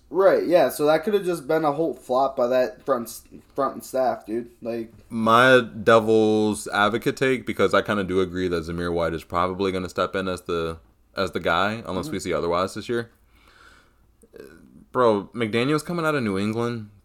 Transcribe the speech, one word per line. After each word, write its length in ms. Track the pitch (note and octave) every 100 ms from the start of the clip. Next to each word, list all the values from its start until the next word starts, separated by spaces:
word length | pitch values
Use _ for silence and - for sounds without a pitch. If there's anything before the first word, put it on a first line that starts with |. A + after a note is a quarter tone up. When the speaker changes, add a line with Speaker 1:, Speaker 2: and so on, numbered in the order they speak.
| _
Speaker 1:
Right, 360 | D#3+ G3 B2+ G2
yeah, 220 | F3 B2+
so 160 | - D3+
that 180 | D#3
could 100 | G#3+
have 120 | G3+ F3
just 220 | E3+ C3
been 160 | D#3+ D#3
a 60 |
whole 200 | C#3+ D#3+
flop 420 | A#2 - B2+ C3+ C3
by 120 | A#2+
that 380 | B2+ A#2+ - -
front, 240 | B2 A2+ - - - _ -
front 180 | C3+ A2+
and 80 |
staff, 420 | - C3 B2+ A2+ -
dude. 240 | A#2 A#2+ _
Like, 300 | A#2 A#2 A2+ - -
Speaker 2:
My 520 | A#2 A2 A#2 B2+ B2+ A2+ A2+
devil's 840 | G#2 A2+ G#2+ A2 G#2+ G#2+ G#2+ G2+ -
advocate 460 | G2+ G#2 A#2 C#3+ -
take, 280 | C3+ B2+ A2
because 280 | G#2 F#2+
I 80 | G2
kinda 220 | G2 G#2 F2+
do 140 | F#2
agree 260 | F#2 F2+ F#2
that 160 | E2+
Zamir 280 | D#2+ E2+ F2
White 200 | E2+ E2
is 100 | E2
probably 480 | - F2+ F#2 F#2 G2
gonna 180 | F#2 F2+
step 260 | - F2+ G2
in 120 | F#2
as 140 | F2+
the, 380 | - E2+ E2 E2 _ _ _ -
as 160 | F#2
the 80 | G2
guy, 440 | F2 E2+ G2+ A2+ -
unless 240 | F#2 D#2
we 80 | F#2
Speaker 1:
Mm-hmm. 60 |
Speaker 2:
see 100 | F#2
otherwise 400 | D2+ E2+ F2 F#2+
this 160 | A2 G2+
year. 220 | A#2 A#2 _ _ _ _ _ - _ _ _ _ _ - - C#2 E2 C2+ C#2 -
Bro, 360 | B2+ A#2+ G#2 F#2
McDaniel's 500 | A#2+ A2 A#2 C3 D3+
coming 220 | D3+ F3 D#3
out 100 | D3
of 80 |
New 160 | A2 F#2+
England. 500 | G#2 A2 A#2+ A#2 G#2 -